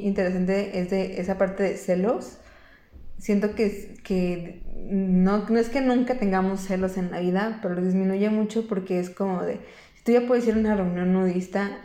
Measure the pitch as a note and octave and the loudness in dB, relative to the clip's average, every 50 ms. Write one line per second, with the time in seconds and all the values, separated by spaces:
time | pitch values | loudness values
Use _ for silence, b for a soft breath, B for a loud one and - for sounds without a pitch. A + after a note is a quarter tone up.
0 | G#3 G3+ G3 G3+ F#3 F3+ F#3 F3+ F3+ F#3 G3 G3+ G3+ G3 - F#3 F3+ F3+ F#3+ F#3+ | 0 0 0 2 0 0 0 0 0 0 0 0 -2 -2 -4 -4 -2 0 0 0
1 | F#3 F#3 - F#3+ F3+ G3 F#3+ - G3 F#3 F#3+ - G3 F3 - - - F#3+ F3+ F3+ | 0 -2 -4 -4 -4 -2 0 0 0 0 0 0 0 0 -2 -2 0 0 2 2
2 | F#3 A3+ C#4 - - - - - B B B B B B B B B B B B | 2 2 0 0 -4 -10 -16 -20 B B B B B B B B B B B B
3 | - - - - - - G#3 G3+ G#3+ G#3 G#3 - A3 G3 G3+ - - - - - | -14 -12 -12 -6 -2 0 2 2 2 0 0 0 0 0 -2 -4 -10 -14 -16 -12
4 | - - F#3+ F#3 F3+ F3 F3 F3 E3+ F3 - - - - - - - - G3 F#3+ | -6 -2 0 0 0 0 -2 -4 -6 -10 -10 -10 -8 -6 -6 -6 -4 -2 -2 0
5 | F#3+ F#3 F#3 F3+ F#3 F#3+ G3+ G#3+ F#3+ A3 A3+ A#3 A#3 A#3 - C#4 C4+ B3+ A#3+ B3 | 2 4 4 6 6 6 4 2 2 2 2 2 2 2 0 0 2 2 2 2
6 | A#3+ A#3+ A#3+ - G3+ G3 F#3+ F#3 F#3+ F#3+ F#3+ F#3+ - - F#3+ F#3 F#3+ F#3 F#3 F#3+ | 2 0 0 0 0 2 2 2 2 0 0 -2 -4 -2 -2 0 0 -2 -2 -2
7 | F3+ F3 E3 E3+ F3+ F3+ F3+ F#3+ G#3+ A3+ A3 - - F3+ F3+ F3+ F3+ F#3 F#3 F#3+ | -4 -4 -4 -2 0 0 0 0 0 -2 -4 -4 -4 -4 -2 0 0 2 2 2
8 | F#3+ F#3+ F#3+ G3 G#3 G#3+ G#3+ G#3+ G#3+ G#3+ - A3+ A3+ A3+ G#3+ F#3 F#3 - F#3 F3 | 2 2 2 2 2 2 2 0 0 0 -2 -2 -2 -2 -4 -4 -2 -2 -2 -2
9 | F3+ F3+ - - G3 G3 F3+ F3 F3 E3+ - - B B B B B B B B | -2 -4 -4 -4 -2 -2 -2 -2 -2 -4 -6 -6 B B B B B B B B
10 | - A#3 A#3+ A#3+ A#3+ A#3+ B3 A#3+ A#3 A3 G#3+ A3 A3 G#3+ G#3+ G3 F#3 F3+ F3 F3+ | 2 4 4 4 4 4 2 2 2 2 2 2 2 2 2 2 0 0 0 0
11 | F3+ F#3 F#3 F#3 F#3 F#3 F3 F#3 F#3 - - G3 G3+ G3+ - - | 2 2 2 4 2 2 0 -2 -4 -4 -4 -4 -4 -4 -6 -10